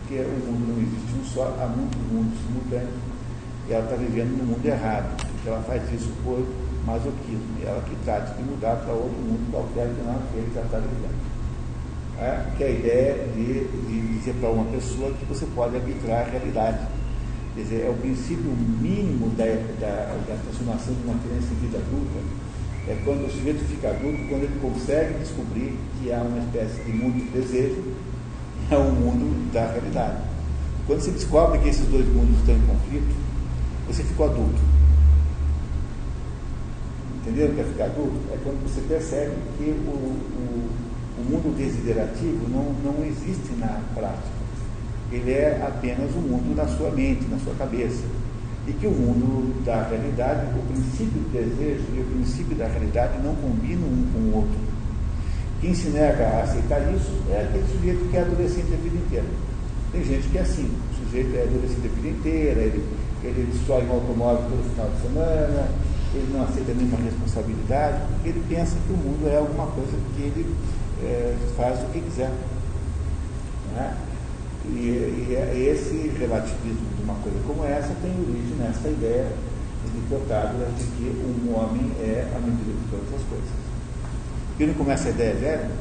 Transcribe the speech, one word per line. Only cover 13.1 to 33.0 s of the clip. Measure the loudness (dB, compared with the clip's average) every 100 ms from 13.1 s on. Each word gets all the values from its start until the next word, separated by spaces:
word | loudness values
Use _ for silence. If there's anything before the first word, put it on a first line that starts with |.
| 2 -2 -2
de, | 0 0 -2
de | -2 -2 -2 0 -2
dizer | -2 0
pra | 2
uma | 2 0
pessoa | -2 -2 -2 -2
que | -4 -4
você | -4 -4
pode | -2 0 0
arbitrar | -2 -4 0 0
a |
realidade. | 0 -2 -2 0 0 0 -2 -2 -2 -2 -2 -4 -6
Quer | -6
dizer, | -2 0 0
é |
o | 0
princípio | 0 -2 -2 -2 -2 0 0 2
mínimo | 2 0 0 0 0 0
da, |
da, | 2 0 -2 -4 -4 -2 -4 -4 -4
da | -6
transformação | -6 -4 -2 -2 -2
de | -4
uma | -2 -2
criança | -2 -2 0
em | 0
vida | -2 -2
adulta, | -2 -2 -2 -2 -4 -6 -8 -6 -6 -4 -4
É | -2
quando | 0 0 -2
o |
sujeito | -2 -2 0 -2
fica | -2 -2
adulto, | -2 -2 -2 -2
quando | -2
ele | -2 -2
consegue | -2 -4 0 2 2 -2
descobrir | -4 -4 -4 -4 -4 -4 -6 -6
que | -2
há | -2
uma | 0 -2
espécie | -2 -2 -2 -4
de | -4
mundo | 0 0 0
de | -2
desejo | -2 0 2 2 0 -4 -6 -6 -8 -8 -8 -8 -6 2
e |
há | 4
um | 4
mundo | 4 4 4 2 0 0
da | 0 0
realidade. | -2 -2 -2 -2 -2 -2 -2 -2 -2 -2 -2 0
Quando | 0
se | 0
descobre | 0 4 6 6 6
que | 6
esses | 6 6
dois | 6 6
mundos | 8 8 8
estão | 8 8
em |
conflito, | 8 6 2 0